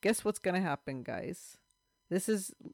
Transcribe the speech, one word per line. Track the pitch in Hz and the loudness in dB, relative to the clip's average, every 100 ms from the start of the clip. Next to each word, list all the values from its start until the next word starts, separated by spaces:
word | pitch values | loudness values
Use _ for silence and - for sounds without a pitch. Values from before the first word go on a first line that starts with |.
guess | 190 220 | 4 2
what's | 208 214 | 2 0
gonna | 190 180 | 2 2
happen, | 185 139 - 131 | 2 0 -2 -6
guys? | 120 107 - 175 - - _ _ _ _ _ | -4 -4 -4 -8 -12 -20 _ _ _ _ _
This | 180 - | 0 2
is, | 214 190 - - | 0 0 -12 -18